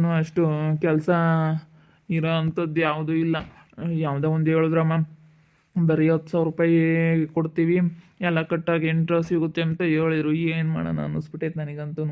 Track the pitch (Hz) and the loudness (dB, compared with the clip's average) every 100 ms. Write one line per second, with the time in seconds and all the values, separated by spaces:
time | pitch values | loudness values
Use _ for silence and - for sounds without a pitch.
0 | 170 165 160 - 160 151 156 151 165 156 | 2 0 -2 0 0 2 0 0 2 0
1 | 156 170 165 160 160 160 - - _ _ | 2 2 2 2 0 -2 -6 -20 _ _
2 | - 165 160 165 160 165 165 156 156 151 | -6 -2 0 0 -2 -2 -2 0 0 0
3 | 156 160 165 160 - - - - 170 165 | -2 0 0 -2 -6 -18 -20 -10 -4 -2
4 | 156 139 156 160 156 160 160 165 160 165 | -2 0 0 2 2 2 2 2 2 2
5 | 160 - - _ _ _ _ 180 165 156 | -2 -6 -20 _ _ _ _ 0 2 4
6 | 160 160 156 175 160 156 170 165 165 165 | 4 2 0 -2 0 0 2 4 4 2
7 | 165 165 156 165 160 170 165 175 175 - | 2 2 0 -2 -2 0 2 2 0 -2
8 | - - 175 160 165 170 170 170 160 165 | -18 -6 -2 -2 -2 -4 0 0 0 0
9 | 165 170 165 170 160 165 160 160 175 156 | 0 0 0 0 0 -2 -2 -2 0 2
10 | 160 156 151 160 165 160 160 160 165 156 | 2 0 0 0 0 -2 -2 -2 -4 -4
11 | 147 156 156 151 156 160 147 147 147 156 | -4 -6 -8 -8 -6 -6 -8 -8 -10 -6
12 | 151 | -6